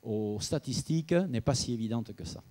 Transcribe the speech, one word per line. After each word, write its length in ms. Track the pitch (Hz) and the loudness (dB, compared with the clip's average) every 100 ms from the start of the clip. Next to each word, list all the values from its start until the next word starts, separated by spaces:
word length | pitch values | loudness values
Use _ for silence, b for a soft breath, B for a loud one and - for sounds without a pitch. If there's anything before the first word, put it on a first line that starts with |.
aux 360 | 120 107 107 104 | -2 -2 0 -2
statistiques 720 | - 160 - 120 - 160 156 | -2 -2 0 -4 0 0 4
n'est 280 | 170 185 120 | 2 4 0
pas 140 | 113 127 | 2 2
si 180 | - | 2
évidente 400 | 120 113 117 113 | -2 0 -2 -2
que 120 | 101 82 | -8 -8
ça. 180 | - - | -10 -14